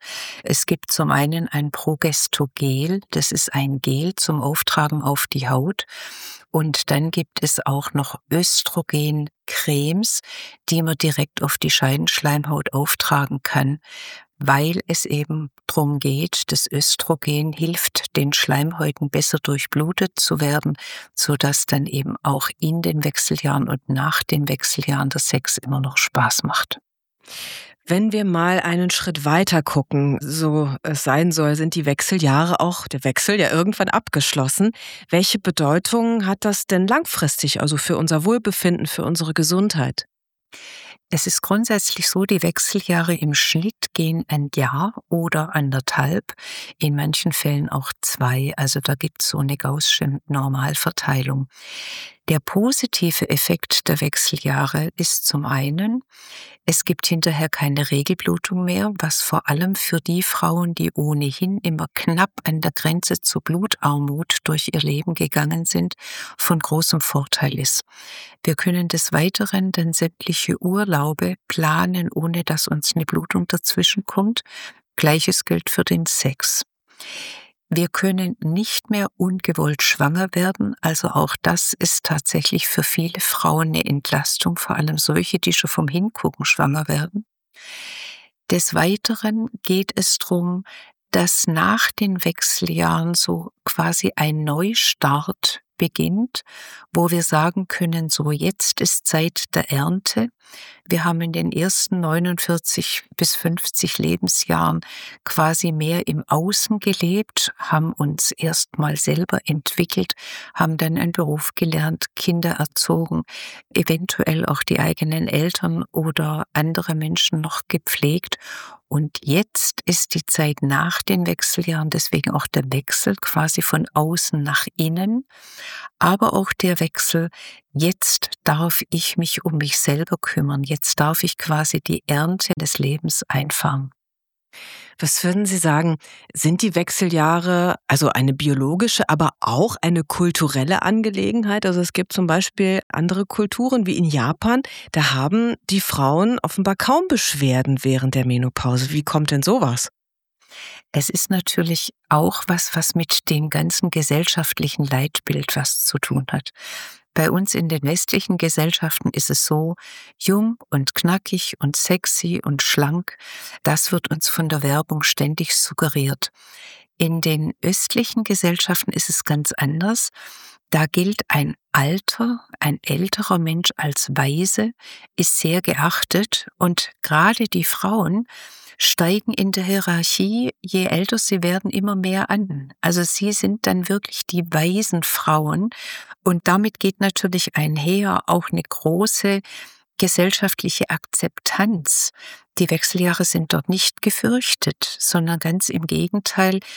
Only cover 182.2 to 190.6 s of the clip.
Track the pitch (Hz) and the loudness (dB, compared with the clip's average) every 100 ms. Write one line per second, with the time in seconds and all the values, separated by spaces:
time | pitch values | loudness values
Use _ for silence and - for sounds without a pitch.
182.2 | - 202 196 147 135 - 165 175 175 - | 0 0 -2 -4 -8 -4 0 2 0 0
183.2 | 202 202 196 208 196 185 180 202 - - | -2 0 0 0 0 0 0 -2 -4 -10
184.2 | - 175 170 170 165 196 220 175 - - | -4 -4 0 2 2 2 0 0 0 -2
185.2 | - 156 151 156 214 - - - - - | 2 2 2 0 -2 -4 -12 -14 -16 -4
186.2 | - 175 180 180 214 - 196 - 196 - | 0 2 4 4 2 0 0 2 0 0
187.2 | 185 180 - - 151 156 151 196 202 185 | -2 0 -2 0 0 0 2 2 2 0
188.2 | - 175 - 165 - - 156 170 214 - | 2 0 0 -2 -4 -4 0 2 2 2
189.2 | 202 196 - - - - _ - 185 - | 0 0 -2 -14 -18 -20 _ 0 2 4
190.2 | 180 - 196 - | 2 2 0 0